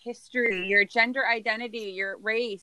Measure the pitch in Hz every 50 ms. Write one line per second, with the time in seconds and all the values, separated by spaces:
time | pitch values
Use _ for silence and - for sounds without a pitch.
0 | - 240 233 - - - - 254 240 233 196 180 185 196 202 202 202 - - 233
1 | 226 247 247 269 240 226 233 226 214 226 214 226 247 233 226 226 214 196 185 190
2 | 196 196 190 - 196 214 220 226 247 226 196 175